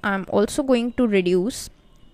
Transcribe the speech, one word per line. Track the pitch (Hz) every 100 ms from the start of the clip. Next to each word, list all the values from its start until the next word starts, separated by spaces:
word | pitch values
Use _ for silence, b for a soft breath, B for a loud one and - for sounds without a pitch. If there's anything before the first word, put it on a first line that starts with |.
I'm | 208 196 185
also | 202 214 -
going | 269 247 240
to | 247 240
reduce | 202 175 180 202 - - - _ _ -